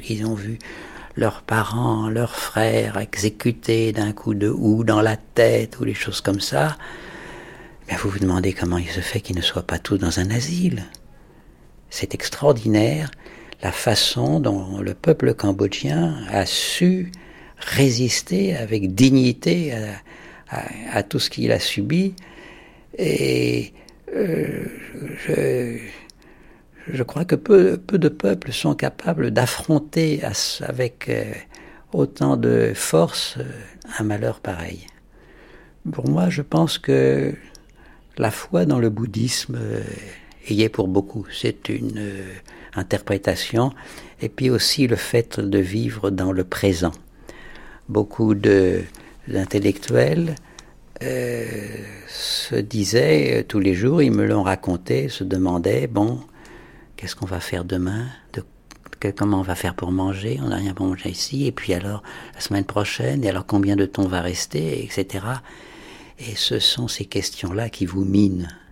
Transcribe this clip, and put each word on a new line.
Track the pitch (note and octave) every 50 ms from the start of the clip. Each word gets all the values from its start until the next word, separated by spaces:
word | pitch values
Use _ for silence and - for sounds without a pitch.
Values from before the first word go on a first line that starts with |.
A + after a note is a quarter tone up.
| -
qu'ils | - A2 G#2 A2
ont | A2+ A2+
vu | G2+ G2+ G#2+ A2+ A2+ - - - - - - - - - - -
leurs | - - G#2+ - -
parents, | - - G#2+ A2+ G#2+ - A2 A#2 B2 A#2+ A2+ A2 A2
leurs | A2 A2 A#2 A#2+ A2+ -
frères | - - - - A2 A2 A2+ A2+ A2 A2 G#2+ G#2
exécutés | G2+ G#2 - - - G#2 G#2+ G#2+ - - A#2+ A#2 - - - A2+ A2+ A2+ A2+
d'un | G#2+ A2 G#2 G#2 G#2
coup | - - A2+ G#2+
de | G2+ G#2
houe | G#2 A#2 - - G#2+ G#2+ A2 A#2
dans | A2+ A2 G#2+
la | G#2+ A2 G#2+
tête, | - - - - A#2+ A#2 A#2 A#2 A2+ A2+ A2+ - -
ou | A#2+
des | A2 G#2+
choses | - - A2+ G2+ -
comme | - G2+ G2 G2+
ça, | - - - C#3+ D3 D#3 D3 - - - - - - - - - - - - - - - - - - - - - - -
ben | F2+
vous | F2+ - G#2
vous | F#2+ G2
demandez | G2 F#2 F2+ F#2 F#2 G2 F2+
comment | - - F2 F2
il | F2 F2
se | E2+ - -
fait | D2+ - - -
qu'ils | - - F#2
ne | F2
soient | F2 - - F2 E2+
pas | - - F2+
tous | - - G#2
dans | F#2+ F2 E2+ - -
un | F#2 F#2+
asile. | A2 A#2+ B2+ D3+ F3 F3 F3+ F3 B2+ G2+ F2+ - - - - - - - - - - - - - - - - - - - - -
C'est | - - - - -
extraordinaire | G2+ - - - - C#3 D3 C3+ A2+ G#2+ A2+ G#2+ G#2+ G#2+ A#2+ C#3+ D#3 D#3 C#3+ - - - - - - - - - -
la | - F#2+ -
façon | - - B2 G#2+ - - - - - B2 C3+ D3+ D#3+
dont | C#3 B2+ G2+ G2 F#2+ F#2+ G2 G2
le | G2 F#2+ F#2+
peuple | - - E3+ D#3 - - B2+ A#2+
cambodgien | - - G2+ F#2+ G2 G#2 G2 - - - C#3 D3 D#3+ E3+ E3 D#3 C3+ A2 F#2+
a | G#2 G2+ F#2
su | - - - - - - - F3+ F3+ F#3 F#3 F3+ F3+ - - - - - - - - - -
résister | - - - C#3 C#3 C3+ A#2 A#2 B2+ A#2 - - - - F3+ F#3+ G3 F#3+ F3
avec | C3 A2+ G#2+ A2 G#2+ G2 F#2+ F#2
dignité | G#2 B2+ C3 C3+ C3+ B2+ B2 A#2+ - - E3+ E3+ F3 E3 D3 A#2+
à, | A2+ G#2+ G#2 G2+ - - - - - - - - - - - -
à, | - - - - G#2 A2 - -
à | G#2+
tout | G2 - -
ce | C3+ - -
qu'il | - C3 B2 A#2
a | A#2 G#2
subi. | - - - - G2+ A2 D3+ F3 F#3+ G3 F#3 - - - - - - - - - - - - - - - - -
Et, | - - - - - C2+ B1+ B1 B1 B1 B1 A#1+ A1+ - - - - - - - - - -
euh, | - G#3 F3+ D#3+ D3+ D3+ D3+ D3+ - - - - - - - - - D3 D3 - - -
je, | - D3+ - - C3+ B2+ B2 B2 A#2 A#2 A2+ - - - - - - - - - - - - - - - - - _ - - -
je | - C3+ C3
crois | A#2+ - - F3 F3
que | F3+ -
peu, | - - - G#3 F#3+ F3+ F#3+ F3+
peu | F3+ - - G#3
de | F#3 E3 -
peuples | - - - G3 G3 F#3 - -
sont | A#2+ - - D#3 C#3+
capables | - - C3+ - - - F3 E3+ D#3 C3+ A#2+
d'affronter | G#2+ A2 B2 - - - - - D#3 D3 D3+ - - E3 D#3+ D#3 D3+ C#3+ -
à, | - - - - - - - -
avec, | - B2+ B2 B2+ A#2+ - - - -
euh, | A#2+ A2 G#2+ G#2+ G#2+ G#2 - - - - - - - - - - -
autant | - - - - - C#3+ - C#2
de | - - - A#1 A#1 - A2+ -
force, | - - - - - E3+ - - - - - - B2+
euh, | B2+ - - G#2 G#2+ - - - - - A#2
un | - A2
malheur | G#2+ G#2+ G#2 A2+ A#2 A2+ -
pareil. | - - F2+ E2 E2+ F2 F2 F2 - - - - _ - - - - - - - - - - - - - - - - D#3
Pour | D3 - A#2+
moi, | C3+ D3 E3 F3+ F3+
je | - D3 C#3+
pense | - - D#3+ E3 D#3 -
que | - - - C3+ C3+ C3 C3 C3+ C#3 C3+ C#3 C#3+ - - - - - - - - - - - - - - - - -
la | A#2 G#2+
foi | - - - - F#3 F3 F3+
dans | D3+ C#3
le | B2+ A#2 A2+
bouddhisme, | G#2+ G#2+ A2+ G#2+ G2 A2 A#2 B2 - - - - B2 A#2+
euh, | A2+ G#2+ A2 G#2+ G#2 - - - - - - - - - - - -
y | - G#2+ G2+
est | A2 A2
pour | - - G2+
beaucoup. | F#2 F#2 G2 F#2+ - - A2+ G2 - -
C'est | - - A#2 A2+ - - -
une, | G#2+ A#2 A#2 A2 G#2+
euh, | G#2+ G#2 G2+ G2 G2 F#2+ F#2+ F#2 F#2+ - - - - - - -
interprétation. | G#2 G2+ - - G2 - - G2+ G2 - - F2 - - - - A2+ B2 C3+ - - - - - - - - - -
Et | - A2+
puis | - - C3 B2+
aussi | B2+ A2+ - - - - C#3
le | A#2+ A#2
fait | F#2 - - - A#2 A#2 - - -
de | G#2 G2 G2+
vivre | G2+ F#2+ F2+ G2 A2 A#2 A2+ A2 G#2+ F#2+ G2+
dans | G2 F#2 F#2 F#2
le | F#2 F#2 F2+
présent. | - - - - G2 F#2 E2+ F2+ D#2+ D#2 - - - - - - - - - - - - - - - - - - -
Beaucoup | G#2 G#2 G#2 G#2 - - A2+ G#2+ G#2+
de, | G2+ G#2 A2+ G2 G2 F#2+ F2+ F2+ F2+ F2+ - - - - - - - - -
d'intellectuels, | - F#2+ F#2+ - - G#2 G2+ G2 G2 - - - A#2+ B2 B2 C#3 D#3 E3 E3+ D#3+ D3+ - - - - - - - - - - - - - -
euh, | C3 C3 B2+ B2 A#2+ A#2+ A#2 A2+ A2+ A2+ G#2+ G#2 G2+ G#2+ G#2+ G#2 G#2 G2+ G2+ - -
se | - - - - - - - - -
disaient, | A2+ G#2+ G#2 - A2 G2+ F#2+ G#2+ A#2+ C#3 D3+ D#3 D#3 C#3+ B1+ - -
euh, | -
tous | - - G#2
les | F#2+ F#2+ F#2
jours, | F2+ G#2+ B2+ D3+ F3
ils | D3 B2
me | A2 G#2 G#2+
l'ont | G#2 G#2+ G#2+ F#2+
raconté, | F#2+ F#2+ - - G2 F2 F2 - - - C2 -
se | - - - F#2+
demandaient, « | F#2 F#2+ F#2 F#2 F2+ F2 F2 E2+ F#2+ A2 B2+ C#3
Bon, | B2+ A2+ G2+ G#2 A2+ B2+ B2+ - - - - - - - - - - - - - - -
qu'est-ce | - - F#2+ -
qu'on | - -
va | F#2 F#2 F2
faire | - - - F2 F2
demain ? | F2+ F#2+ F2+ F2+ F#2 G#2 A2 A#2+ C3 - - - - -
De, | - - - - - _ - - - - - - -
que, | -
comment | G2+ G2 - G#2 G#2 G2+ F#2+
on | F#2+
va | F2+ F2
faire | - - F2+ F2
pour | - F#2 F2 F2+
manger ? | F#2+ F#2+ F#2+ G2 F#2+ G2+ A2 B2+ C#3 C3+
On | A#2
n'a | G2+
rien | F#2 G2 G2 F#2
pour | F#2 F#2+
manger | F#2+ F#2 F2 - G#2
ici. | F#2 - - - C#3 C3+ C#3
Et | C3 A#2
puis | - - - F#2
alors, | F2+ F#2+ G2+ G#2 G#2 - - - - - - -
la | -
semaine | - - G2+ G2+ G2
prochaine, | - - G#2 G2+ - - - A#2+ B2+ C#3 C#3+ B2
et | G2+
alors | F#2 F#2 -
combien | - G#2+ G2+ G2 G2+ G2+
de | G2 G2
temps | F#2+ - - G2
va | F#2 F#2 F#2
rester ? » | E2+ F2+ F2 - - - - D2 D#2+ D#2+ - - -
et | A2
cetera. | - - F#2+ - - G2 F#2+ A2 B2+ B2+ - - - - - - - - - - - - - - - -
Et | B2 A2 G2+
ce | - - - B2+ G#2+
sont | G2+ - - B2 B2 A2
ces | - - G#2
questions-là | - - G2+ F#2+ - - - - F2 F#2 G#2 A#2+ A2
qui | - - F#2+
vous | F2 F2+ F#2+ G2
minent. | F#2+ G2 G2+ G#2 G2 F#2 F2+ F2 E2 - - - -